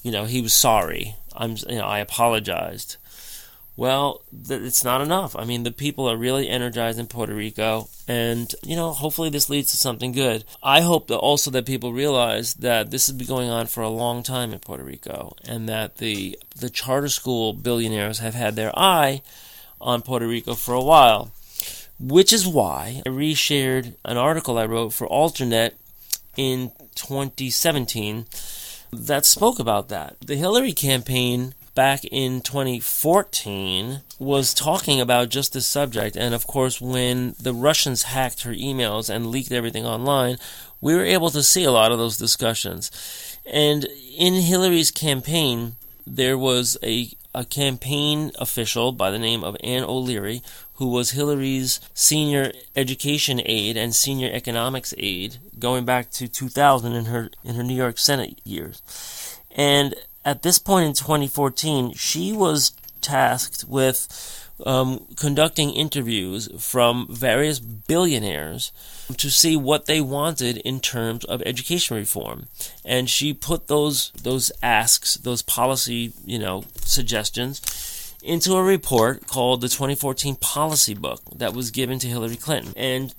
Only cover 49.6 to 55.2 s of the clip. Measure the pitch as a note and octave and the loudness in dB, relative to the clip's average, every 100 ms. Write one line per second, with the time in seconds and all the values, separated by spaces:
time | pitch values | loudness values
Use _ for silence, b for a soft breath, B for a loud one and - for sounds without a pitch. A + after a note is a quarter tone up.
49.6 | - B2+ B2 C3 B2+ A2 G2+ B2 - B | -4 -4 -2 -2 -2 -4 -4 -8 -12 B
50.6 | B - B2+ B2 A#2+ C3 D3 C#3+ C3+ C3+ | B -6 -2 0 0 0 0 0 0 -2
51.6 | B2+ - B - - D3+ D3 C#3+ C3+ B2+ | -2 -4 B 2 4 4 2 2 0 -4
52.6 | - C#3 C3 C3 C#3+ D3 - B2 - A2 | -6 -2 -2 -2 -2 0 0 0 0 0
53.6 | G#2 A2+ A#2 A2+ C3+ C3+ B2+ A#2+ A#2+ A#2 | 0 0 0 2 2 0 -2 -4 -2 -2
54.6 | B2 C3 - - G2+ F2+ | -2 -4 -8 -6 -4 -4